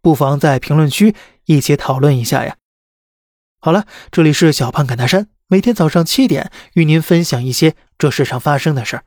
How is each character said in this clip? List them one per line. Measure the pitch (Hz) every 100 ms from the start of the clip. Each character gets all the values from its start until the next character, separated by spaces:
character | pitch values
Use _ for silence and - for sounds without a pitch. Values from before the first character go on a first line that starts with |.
不 | 175 156
妨 | 135 143
在 | 156 131
评 | - 147
论 | 151
区 | - 214 - - _ -
一 | 147
起 | - 143
讨 | - 135
论 | 143 131
一 |
下 | 117 131 -
呀。 | - _ _ _ _ _ _ _ _ _ _
好 | 160
了， | 190 - - -
这 | -
里 | 156
是 | 147 165
小 | 143 120
胖 | - 135
侃 | 123
大 | 123
山， | 185 214 _ _
每 | 190
天 | 240 233
早 | 160
上 | 175 165
七 | - 262
点 | 139 - - - -
与 | 156
您 | 160
分 | 156 170
享 | 170 123
一 | 127
些 | 123 160 - _ _
这 | 147
世 | -
上 | 135 127
发 | 151 143
生 | 160
的 | 139 107
事 |
儿。 | 120